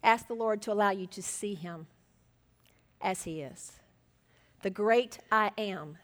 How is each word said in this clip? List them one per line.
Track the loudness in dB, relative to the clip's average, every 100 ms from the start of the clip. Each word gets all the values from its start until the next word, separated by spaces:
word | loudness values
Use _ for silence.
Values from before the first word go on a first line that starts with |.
Ask | 6 4 2
the |
Lord | -2 0 0
to | 0
allow | 2 2
you | 2 -4
to | -8
see | -8 -6 -6
him | -6 -10 -12 -16 _ _ _ _ _ _ _ _ _ _ _
as | -4 -4
he | -6 -8
is. | -10 -12 -18 -20 _ _ _ _ _ _ _ _
The | -6
great | 0 6 6 4 -4 0
I | 2 2 0
am | -4 -6 -10 -16